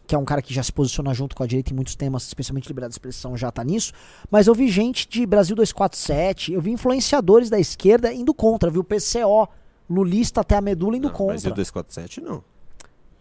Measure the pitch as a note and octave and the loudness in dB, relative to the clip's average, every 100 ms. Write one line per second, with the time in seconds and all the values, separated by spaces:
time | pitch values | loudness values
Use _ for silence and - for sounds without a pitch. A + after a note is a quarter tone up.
0 | - D3 C3+ C#3+ - C3 A#2+ - C3 - | -4 -2 0 -2 -2 -4 -4 -2 -2 -2
1 | C#3 B2 C#3 - B2 C3 B2+ C3 B2+ - | -4 -4 -6 -6 -4 -2 -4 -6 -6 -6
2 | C#3 C3 - - B2+ C3+ - C3+ A#2+ - | -4 -4 -8 -10 -8 -8 -8 -10 -10 -12
3 | C3 - B2+ B2 B2+ - B2 G#3+ - - | -14 -12 -10 -8 -6 -6 -2 -2 -4 -10
4 | - - - G#3 G3+ A#3 C4 F#3 A#3+ - | -20 -20 0 4 6 6 4 2 0 -2
5 | - A3+ G#3+ G#3 F3 A3 G#3+ - G3 - | -6 -4 2 2 2 2 0 0 -2 -2
6 | - C#3+ F#3 F#3 - F3+ F3 A#3 B3+ C4 | -4 -2 0 -2 -4 -4 -4 -2 0 0
7 | - C#4+ E3+ A3+ A#3 G#3+ E3 - F#3+ A#3 | 0 2 6 6 6 2 0 2 4 4
8 | A#3 B3+ B3+ - A3 A3+ F3 E3+ F3 G#3+ | 4 -2 -2 2 2 4 2 0 -2 -2
9 | - A#3 G#3+ G#3+ G#3 - - _ - F3+ | -2 0 4 4 2 -2 -20 _ -4 0
10 | F#3 G3+ A#3+ A#3 - G3+ G3+ F3 G3 B3+ | 2 2 0 0 2 2 2 -2 -2 -2
11 | C#4 - G3 G#3 G3 G2+ F#2 F#2 - - | -4 -2 -4 -2 -4 -4 -6 -6 -10 -12
12 | E2+ - E4 D#3+ - _ - - - _ | -14 -14 -12 -14 -16 _ -20 -20 -20 _
13 | - _ | -20 _